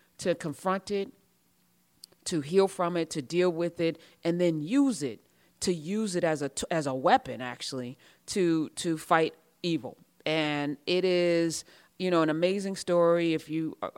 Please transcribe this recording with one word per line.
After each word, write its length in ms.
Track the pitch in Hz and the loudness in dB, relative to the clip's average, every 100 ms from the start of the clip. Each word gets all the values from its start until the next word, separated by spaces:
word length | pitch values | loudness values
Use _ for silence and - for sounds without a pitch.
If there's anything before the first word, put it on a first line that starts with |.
| _ - | _ -4
to 160 | 190 | -2
confront 560 | 165 165 139 190 190 190 | -2 -4 -4 -2 -2 -2
it, 220 | 202 196 - _ _ _ _ _ _ _ _ - _ | -4 -6 -10 _ _ _ _ _ _ _ _ -20 _
to 160 | - 170 | -6 -4
heal 300 | 139 190 190 | 2 4 4
from 260 | 196 175 175 | 2 -2 0
it, 140 | 165 | -4
to 120 | 160 | -6
deal 280 | 123 170 180 | -2 2 2
with 320 | 165 170 170 | 2 -2 0
it, 180 | 165 160 - _ | -2 -2 -12 _
and 160 | 170 175 | -2 2
then 220 | 180 156 | 2 2
use 420 | 151 269 277 190 | 0 2 2 0
it, 160 | 139 104 _ _ _ _ | -4 -8 _ _ _ _
to 140 | 196 | -2
use 420 | 170 151 208 214 175 | -2 -2 -2 -2 0
it 80 | |
as 180 | 165 156 | 0 0
a 60 | 143 | -4
t-, 180 | - - | -6 -2
as 160 | 165 143 | -2 -2
a 60 | |
weapon, 480 | 131 131 - - 117 | 0 4 4 2 -8
actually, 560 | 123 127 - 131 123 143 - _ - | -8 -8 -8 -8 -8 -12 -20 _ -6
to, 420 | 208 175 160 147 | 0 2 2 -2
to 280 | - 175 160 | -4 -4 -4
fight 380 | - 165 160 - _ _ | 2 2 2 -4 _ _
evil. 360 | 175 160 117 - _ _ - | -2 -2 -4 -14 _ _ -4
And 520 | 156 151 147 143 - - | -2 0 -2 -4 -6 -2
it 180 | 180 | 0
is, 600 | 185 180 175 170 170 156 - - _ - | 2 2 2 2 0 -4 -12 -20 _ -6
you 100 | 185 | 0
know, 120 | 170 | 2
an 80 | 156 | 2
amazing 480 | 156 180 196 196 190 | 2 0 0 -4 -6
story. 560 | - 175 170 170 170 | 0 4 4 4 2
If 160 | 156 151 | 0 -2
you 280 | 156 160 - | -4 -4 -6
a-, 100 | - | -8